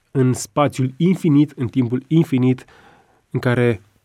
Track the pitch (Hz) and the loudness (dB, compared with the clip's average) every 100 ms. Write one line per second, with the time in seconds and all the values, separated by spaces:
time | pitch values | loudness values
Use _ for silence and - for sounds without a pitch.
0 | _ 139 127 123 - - 143 - 131 - | _ -2 0 0 -4 -2 -2 0 -6 -2
1 | 170 185 175 143 147 - 120 131 117 127 | -2 0 2 2 2 -2 -6 -2 -2 -4
2 | - 160 165 131 127 127 - _ _ _ | -2 0 2 0 0 -2 -6 _ _ _
3 | _ _ _ 123 127 120 120 110 _ _ | _ _ _ -6 -2 0 0 -2 _ _